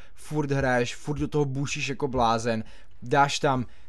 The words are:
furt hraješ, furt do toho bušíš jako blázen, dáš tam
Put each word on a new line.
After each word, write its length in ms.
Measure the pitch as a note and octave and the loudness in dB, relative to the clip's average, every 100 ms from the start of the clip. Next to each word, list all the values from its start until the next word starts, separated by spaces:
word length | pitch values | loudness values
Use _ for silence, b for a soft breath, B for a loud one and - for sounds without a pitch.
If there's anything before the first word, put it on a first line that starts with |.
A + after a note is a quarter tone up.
| B | B
furt 360 | - - D3+ C#3+ | -12 -4 -2 0
hraješ, 440 | C#3 C3 B2 B2 - | 2 4 2 2 -2
furt 220 | - C#3+ | -4 -2
do 100 | D3 | 0
toho 160 | D3+ | 2
bušíš 440 | D3 C3 C#3 D#3 C#3 | 0 0 -2 -2 -4
jako 200 | C3 C#3+ | -2 -2
blázen, 560 | B2 A2+ A2+ A#2 A2 G#2+ B B - | 2 4 4 2 0 -4 B B -10
dáš 360 | B2 C#3 C#3 - | 2 4 4 4
tam 280 | D3 C3 A#2 b | 2 2 -2 b